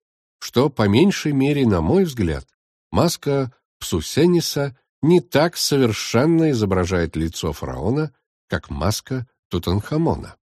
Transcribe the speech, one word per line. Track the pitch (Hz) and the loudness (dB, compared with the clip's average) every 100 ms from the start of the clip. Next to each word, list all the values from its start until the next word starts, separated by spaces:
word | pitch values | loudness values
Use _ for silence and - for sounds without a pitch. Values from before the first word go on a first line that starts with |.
| _ _ _ _ | _ _ _ _
что, | - 120 147 | -6 0 0
по | - 104 | 2 2
меньшей | 107 196 - 156 | 4 4 2 -2
мере, | 139 139 143 123 | 0 0 2 2
на | 90 | 2
мой | 80 175 | 2 2
взгляд, | 180 123 85 71 - _ _ _ _ | 0 -2 -4 -4 -10 _ _ _ _
маска | 101 165 - 147 139 127 - _ _ | 0 0 0 -2 -2 -2 -8 _ _
Псусениса | - 87 - - 170 175 - 147 139 123 _ _ | -6 -4 -2 2 4 2 0 -4 -6 -10 _ _
не | 147 180 | 2 4
так | 175 139 170 - | 4 0 0 0
совершенно | - 139 120 107 - 117 151 165 160 | -2 2 2 0 -2 0 2 4 2
изображает | 123 101 92 87 92 82 80 | 2 0 0 0 0 -2 -2
лицо | 82 - 85 | -4 -4 -8
фараона, | 76 69 64 85 139 156 - _ _ _ | -6 -8 -6 -2 -2 -4 -8 _ _ _
как | - - | -8 -8
маска | 71 85 - - 131 120 _ _ | -4 -2 -4 -6 -8 -8 _ _
Тутанхамона. | 90 87 98 - 156 165 85 - - _ | -4 -2 -2 -2 -2 0 -2 -6 -20 _